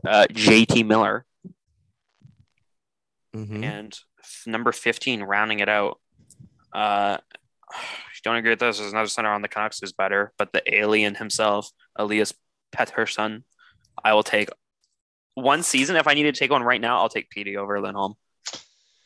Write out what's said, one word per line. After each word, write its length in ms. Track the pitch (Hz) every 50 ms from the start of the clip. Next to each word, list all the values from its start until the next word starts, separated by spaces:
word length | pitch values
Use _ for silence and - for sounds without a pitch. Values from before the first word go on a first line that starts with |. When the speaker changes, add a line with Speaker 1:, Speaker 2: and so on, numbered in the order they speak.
| -
Speaker 1:
Uh, 220 | - 107 104 101 -
J 340 | - 113 107 107 110 113 113
T 180 | - - 120 113
Miller. 420 | 107 110 113 107 104 104 120 - _ _ _ - - - _ _ _ _ _ _ _ _ _ _ _ _ _ - - _ _ _ _ _ _ _ _ _ _ _ _ _ _ _ _ _ _ _ _ -
Speaker 2:
Mm-hmm. 280 | 110 107 104 107 107 107
Speaker 1:
And 360 | 107 107 104 107 107 - - - _ _ _
f-, 240 | - - - - -
number 260 | 117 113 110 117 117
fifteen, 520 | - - - 117 113 - - 135 123 107 101
rounding 360 | 95 98 104 107 110 107 104
it 100 | 101 101
out. 300 | 104 104 101 - - - _ _ _ _ _ _ - - - - _ _ _ _ -
Uh, 440 | - 107 104 101 101 101 101 98 - - _ - - _ _ _ _ _ -
<sighs> 520 | - - - - - - - - - - -
don't 120 | 113 117
agree 140 | 117 113 113
with 80 | 113 107
this. 180 | 123 120 110 107
There's 120 | 107 101
another 160 | 101 110 110
center 220 | 104 - - 110 107
on 100 | 104 104
the 60 | 104
Canucks 320 | 101 - 104 104 107 - -
who's 140 | 101 95 -
better, 400 | - 98 95 98 101 101 104 _
but 140 | - 104 -
the 100 | - 95 - - -
alien 400 | 101 104 107 107 107 107 104 101
himself, 540 | - 113 107 - - 110 107 101 104 107 - - _ _ _ _
Elias 380 | - 107 104 104 107 107 - - _ _ _ _ _ _ _ -
Pettersson, 680 | - 117 - - - 113 - - - 107 107 107 110 - _ _ _ _ _ _ _ _ _ _ - -
I 100 | 107 107
will 100 | 107 107
take 260 | - - 104 104 - - - _ _ _ _ _ _ _ _ _ _ _ _ _ _ _
one 280 | 131 123 135 143 160 175
season. 320 | - - 131 - 175 185
If 120 | 165 151
I 60 | 151 143
needed 220 | 147 147 147 135
to 40 | -
take 120 | 143 123
one 120 | 147 135 120
right 180 | 120 123 110
now, 160 | 117 117 123 104
I'll 100 | 98 113
take 200 | - - - -
Petey 260 | - 101 104 101 98
over 220 | 101 101 101 101 101
Lindholm. 360 | 101 101 98 101 98 98 110 - _ _ _ _ _ - - - - _ _ _ _ _ _ _ _